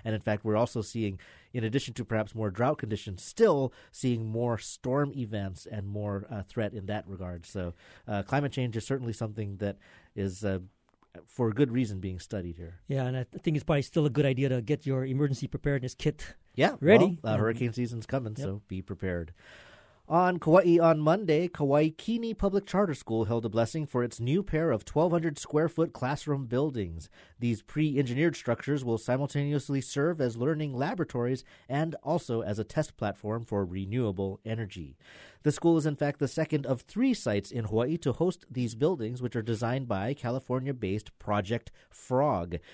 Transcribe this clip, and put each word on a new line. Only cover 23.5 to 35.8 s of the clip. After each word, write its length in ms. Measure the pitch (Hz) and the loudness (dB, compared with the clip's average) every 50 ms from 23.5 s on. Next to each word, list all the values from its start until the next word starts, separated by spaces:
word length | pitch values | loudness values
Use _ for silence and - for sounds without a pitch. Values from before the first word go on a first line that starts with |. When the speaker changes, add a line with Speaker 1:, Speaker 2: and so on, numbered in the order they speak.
| 101 117 117 - - 160 147 | 2 2 0 2 0 -4 -4
Speaker 1:
for 180 | - - 123 120 | -2 0 0 0
its 160 | 123 - - | 0 -4 -4
new 240 | 117 127 156 202 196 | -2 0 0 0 0
pair 280 | - 160 151 165 160 | 0 0 0 2 2
of 120 | 139 135 - | 0 0 -2
twelve 300 | - - 151 170 175 170 | -2 2 2 4 4 4
hundred 260 | 170 160 165 143 - | 2 0 -2 -4 -4
square 300 | - - 147 151 165 156 | -6 0 2 2 2 2
foot 240 | - 160 165 165 - | 2 0 0 0 0
classroom 540 | - 127 127 147 - - 151 139 139 131 | -4 -2 -2 -2 -4 -2 -2 -2 -2 -2
buildings. 640 | 110 120 131 151 156 131 110 95 85 82 82 78 - - - - - _ - | 0 0 0 0 0 -2 -4 -4 -4 -6 -10 -12 -16 -20 -20 -20 -20 _ -2
These 220 | 120 120 113 104 | 0 0 0 -2
pre-engineered 720 | - - - 151 156 151 131 139 135 120 120 139 165 170 143 | -4 -4 0 0 0 2 2 2 2 2 2 2 2 2 0
structures 480 | - - 123 113 - - 139 151 139 131 | 0 -2 -2 -2 -2 0 -2 -2 0 0
will 140 | 120 113 | 0 -2
simultaneously 800 | 107 - 123 123 135 143 - - 143 143 143 147 135 - - 139 135 | -2 0 0 0 0 0 -2 -2 -2 0 0 0 -2 -2 -2 -2 -2
serve 400 | - - - 139 147 175 170 156 | -2 -2 -2 0 0 0 0 0
as 160 | 143 120 110 | 0 -2 0
learning 380 | 117 123 156 160 151 156 143 127 | 0 0 0 0 0 -2 -4 -2
laboratories 720 | 120 135 185 240 180 - - - 120 120 123 131 127 - - - - _ - | -2 -2 -2 -2 -2 -4 -2 -2 -2 0 0 -2 -4 -6 -14 -20 -20 _ -4
and 260 | 135 147 160 165 156 - - | -2 -2 -2 -2 -4 -6 -4
also 380 | 143 170 165 - - 117 117 | -2 -2 -2 0 -2 -2 -2
as 180 | 107 98 104 110 | 0 -2 -2 -4
a 60 | 104 | -4
test 320 | - - 160 147 - - | -2 -2 -2 -2 -2 -6
platform 480 | - 110 101 98 - - 104 113 117 117 | -4 -4 -4 -4 -4 -6 -6 -4 -4 -4
for 180 | - 110 101 95 | -2 0 0 0
renewable 800 | 85 90 98 95 98 113 127 120 104 90 98 98 95 98 - - | 0 -2 -6 -4 -2 -2 0 0 0 0 -2 -4 -4 -6 -8 -8
energy. 540 | 107 110 110 110 92 - 90 76 67 65 - - - - - - - - _ - | -6 -6 -6 -6 -8 -10 -12 -12 -14 -16 -20 -20 -20 -20 -20 -20 -20 -20 _ 0
The 80 | 151 | 0
school 240 | - - - 170 165 | 0 4 4 4 4
is, 100 | 160 | 4